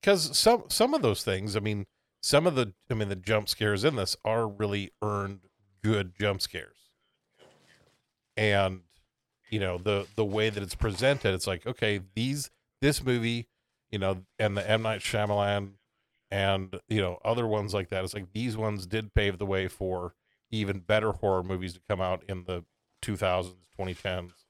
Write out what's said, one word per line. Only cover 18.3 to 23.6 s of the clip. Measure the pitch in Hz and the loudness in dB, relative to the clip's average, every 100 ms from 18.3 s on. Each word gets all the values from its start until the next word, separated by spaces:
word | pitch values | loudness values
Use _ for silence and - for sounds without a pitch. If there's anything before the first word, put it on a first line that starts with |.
these | 104 123 110 | -6 -4 -2
ones | 110 104 90 | -2 -4 -4
did | 110 107 - | -6 0 2
pave | 101 92 | 2 0
the | 101 | -2
way | 95 92 | 0 -2
for | - 95 92 90 - _ _ _ | -4 -4 -4 -6 -12 _ _ _
even | 110 101 95 | -4 -2 -2
better | 87 107 110 | 2 2 2
horror | 101 104 95 | 0 2 2
movies | 90 95 90 | 0 -4 -4
to | 87 _ | -10 _
come | 98 | -2
out | 92 92 92 | 0 -2 -4
in | 95 | -10
the | 90 87 85 _ _ _ | -6 -8 -8 _ _ _
two | - 98 | -8 -2
thousands, | 98 90 90 92 | 0 0 -2 -10